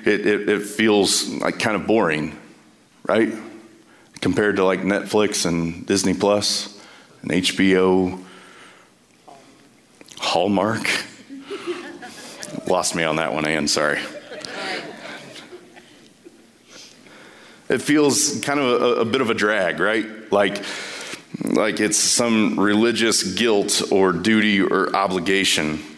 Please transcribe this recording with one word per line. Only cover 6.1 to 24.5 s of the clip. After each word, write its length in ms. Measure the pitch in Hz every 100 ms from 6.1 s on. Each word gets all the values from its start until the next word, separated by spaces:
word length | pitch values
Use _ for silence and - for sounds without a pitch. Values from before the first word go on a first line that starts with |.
Plus 640 | 90 101 104 101 - - - - - - -
and 80 | -
H 260 | 87 90 -
B 220 | 95 92
O, 400 | 92 92 92 92 - - - - - - _ _ _ _ - 139 - - _ _ _ _ - -
Hallmark. 720 | - 82 95 95 101 110 - - - - - 277 - 392 - 339
<laughs> 880 | 285 339 - - - - - - -
Lost 300 | 90 82 90
me 80 |
on 120 | 82 78
that 160 | 78
one, 140 | 73 76
Ann, 220 | 78 73
sorry. 320 | - 73 - - - - - - - - 185 - - - - - - - - - - - - - - - - _ _ _ - - - - - - - - - -
It 100 | 123
feels 580 | - 147 147 123 - 143
kind 180 | 143 143
of 240 | 127 120
a, 180 | 123 117
a 20 |
bit 160 | 113 127
of 100 | 117
a 40 |
drag, 440 | 101 104 107 87 78
right? 540 | 95 110 - - -
Like, 320 | 101 101 98 - - - - - - - -
like 360 | - 52 107 104
it's 180 | 104 -
some 600 | - - 120 110 104 -
religious 760 | 101 104 117 110 113 104 95
guilt 580 | 95 117 104 95 - -
or 200 | 98 95
duty 480 | 85 107 110 107